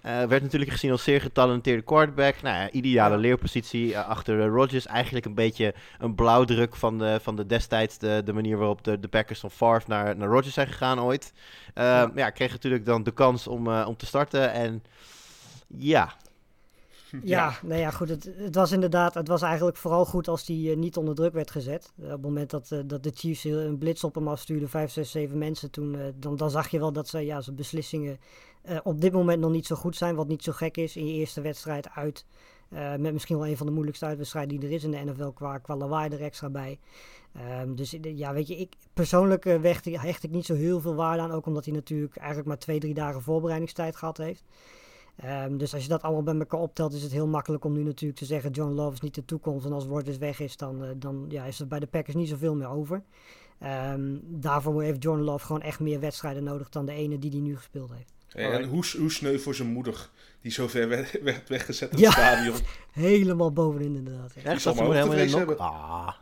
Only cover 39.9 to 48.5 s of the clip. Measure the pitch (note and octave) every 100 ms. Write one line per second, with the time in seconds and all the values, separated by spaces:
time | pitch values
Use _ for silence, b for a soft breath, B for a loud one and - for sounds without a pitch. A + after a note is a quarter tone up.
39.9 | E3 D3+ F3 D#3+ F3 E3 D3+ D#3+ F3+ D#3+
40.9 | D#3 E3 E3 E3 D#3+ D#3+ D3+ D3 D3+ -
41.9 | D3+ D3 - D3 D3 D3 C#3+ - D3+ D3+
42.9 | D3+ D3 C3 B2 D#3+ E3 D#3+ E3 - D#3+
43.9 | - D#3+ D#3+ D#3+ - _ b b b b
44.9 | b b - B2+ C#3 C3+ C#3 C#3+ D3 C3
45.9 | D#3+ D#3+ D#3 D3+ D#3 D3+ E3 E3+ - D#3
46.9 | C#3+ D3 C#3 D#3 D3+ - D3+ D#3 D3 D3+
47.9 | C#3 D3+ C3+ C3+ D3 C#3